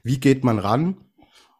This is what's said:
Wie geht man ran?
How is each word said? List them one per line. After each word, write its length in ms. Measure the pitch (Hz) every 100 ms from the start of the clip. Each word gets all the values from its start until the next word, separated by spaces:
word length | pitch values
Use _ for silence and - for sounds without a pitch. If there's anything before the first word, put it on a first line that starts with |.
Wie 160 | 117 131
geht 240 | 139 135
man 160 | 127 110
ran? 380 | 98 123 170 190 _ _ _ _ _